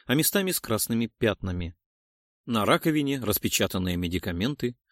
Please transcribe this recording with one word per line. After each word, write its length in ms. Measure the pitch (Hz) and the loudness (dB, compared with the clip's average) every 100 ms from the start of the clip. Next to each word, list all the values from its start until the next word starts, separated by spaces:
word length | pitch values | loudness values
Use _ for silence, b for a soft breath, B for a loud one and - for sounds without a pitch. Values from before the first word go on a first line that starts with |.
| - | 0
а 80 | |
местами 360 | 131 156 202 190 | 2 2 2 0
с 100 | 170 | -2
красными 460 | - 110 - 113 117 | -2 -2 0 0 -2
пятнами. 680 | - 113 95 95 90 85 - _ _ _ _ _ _ - | 0 0 0 -4 -4 -6 -10 _ _ _ _ _ _ -4
На 180 | 113 | 0
раковине 560 | 101 165 165 151 139 139 | 2 2 2 2 0 0
распечатанные 760 | 104 101 104 - 101 95 90 87 | 0 0 0 0 0 0 0 0
медикаменты, 800 | 87 90 - 87 110 147 123 123 _ | -2 -2 -4 -2 -2 -2 -4 -6 _